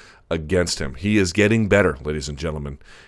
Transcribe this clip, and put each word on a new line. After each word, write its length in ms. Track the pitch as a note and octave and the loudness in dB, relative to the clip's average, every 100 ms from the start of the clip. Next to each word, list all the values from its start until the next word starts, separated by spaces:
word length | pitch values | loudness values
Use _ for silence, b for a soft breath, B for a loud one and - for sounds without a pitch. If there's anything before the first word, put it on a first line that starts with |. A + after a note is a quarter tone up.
| b b _ | b b _
against 500 | E2 D2+ F2+ E2+ - | -6 -2 0 0 -2
him. 140 | C#2+ | -6
He 240 | C2+ G2 G#2+ | -4 0 2
is 140 | F#2 | 2
getting 360 | G#2 G#2 A2+ G#2 | 2 4 4 4
better, 300 | G2+ F#2 C#2+ | 4 4 0
ladies 260 | C#2 D2+ C#2+ | -6 -6 -8
and 100 | D2 | -8
gentlemen. 400 | D#2+ D2+ C#2+ C#2 b b | -6 -6 -8 -12 b b